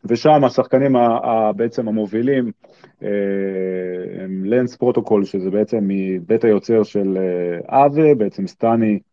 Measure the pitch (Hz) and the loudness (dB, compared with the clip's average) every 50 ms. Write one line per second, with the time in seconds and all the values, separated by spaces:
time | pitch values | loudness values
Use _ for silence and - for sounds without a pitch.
0 | - 104 117 - - 156 151 147 139 120 - - - - - 131 135 139 131 123 | -2 -2 -4 0 4 4 4 4 4 2 2 0 0 2 2 2 2 2 2 4
1 | 120 117 113 117 - 123 113 113 107 107 101 98 117 117 - - 117 110 107 110 | 4 2 2 0 0 0 0 2 0 0 0 -2 -4 -4 -2 -4 -4 -4 -2 -4
2 | 107 98 104 113 120 135 139 131 123 113 104 _ _ - _ _ - _ _ _ | -4 -2 -2 -2 0 0 0 0 -2 -4 -8 _ _ -20 _ _ -20 _ _ _
3 | - 101 101 101 101 98 98 98 98 98 95 95 95 92 92 92 90 90 90 90 | -8 -6 -4 -2 -2 -2 -2 -4 -4 -4 -4 -4 -4 -4 -4 -6 -6 -6 -8 -8
4 | 92 92 - - 92 95 95 95 95 101 117 123 127 123 - _ 120 123 117 - | -10 -10 -10 -12 -10 -8 -8 -6 -4 0 0 0 0 -2 -4 _ -2 0 0 0
5 | 110 - 110 104 98 - - 98 92 95 92 104 107 - 123 113 101 98 98 98 | 0 2 0 0 0 0 -4 -4 -4 -2 -2 -2 -2 0 -2 -2 -2 -2 -2 -2
6 | 95 92 92 90 85 85 110 113 117 113 107 98 - - 117 110 104 - - 104 | -2 -4 -4 -6 -2 -2 0 2 4 2 2 2 2 2 2 2 2 0 -2 -2
7 | 98 95 95 92 95 92 90 90 87 87 87 85 - - - 131 143 147 143 151 | -2 0 -2 -2 -2 -2 -2 -2 -2 -4 -4 -6 -6 0 2 4 4 4 4 4
8 | 160 151 147 117 107 95 - - 98 - - _ - 113 117 117 110 107 104 95 | 4 4 4 4 2 -4 -2 -6 -8 -8 -6 _ 0 2 2 2 2 0 0 -2
9 | _ _ | _ _